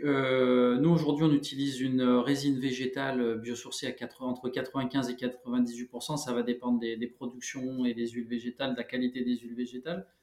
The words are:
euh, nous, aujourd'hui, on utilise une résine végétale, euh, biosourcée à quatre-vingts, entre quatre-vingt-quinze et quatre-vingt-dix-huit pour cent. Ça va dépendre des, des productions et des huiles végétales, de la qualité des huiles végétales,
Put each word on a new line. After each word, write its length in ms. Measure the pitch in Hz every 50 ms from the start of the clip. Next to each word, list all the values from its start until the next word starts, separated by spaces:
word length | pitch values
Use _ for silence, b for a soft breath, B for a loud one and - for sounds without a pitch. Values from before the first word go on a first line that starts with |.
| 143
euh, 720 | 143 139 135 131 131 131 131 127 127 123 123 123 123 123 127
nous, 120 | 147 170
aujourd'hui, 340 | 170 156 151 147 147 147 160
on 80 | 156 143
utilise 480 | 143 143 - 139 135 139 139 131 123
une 220 | 131 131 127 127 127
résine 560 | 123 123 123 120 135 143 135 143 143 135 127
végétale, 600 | 127 135 123 127 131 127 - 139 139 135 127 127
euh, 160 | 120 117 113
biosourcée 500 | 110 110 120 120 113 - 127 - - 143
à 60 | 127 -
quatre-vingts, 340 | - 123 117 - - 131
entre 220 | 127 123 - - 123
quatre-vingt-quinze 640 | - 135 127 - - 139 127 123 - 139 123 123
et 60 | 123
quatre-vingt-dix-huit 720 | - 127 123 - - - 123 123 127 120 117 117 117 123
pour 160 | - - 117 -
cent. 140 | - 151
Ça 160 | 143 - 127 120
va 100 | 120 117
dépendre 380 | 123 120 - 123 123 120 117
des, 160 | 117 117 113
des 100 | 113 120
productions 760 | 120 - - 135 120 123 123 - - - 135 127 131 131 127 123
et 100 | 120 113
des 140 | 117 117 113
huiles 200 | 113 123 117 113
végétales, 440 | 120 117 117 123 123 - 139 131 123
de 40 |
la 80 | 120 117
qualité 380 | - 131 127 127 123 127 131 123
des 120 | 123 123
huiles 180 | 117 120 117 117
végétales, 520 | 123 123 120 123 127 - 160 180 190 185 _ _ _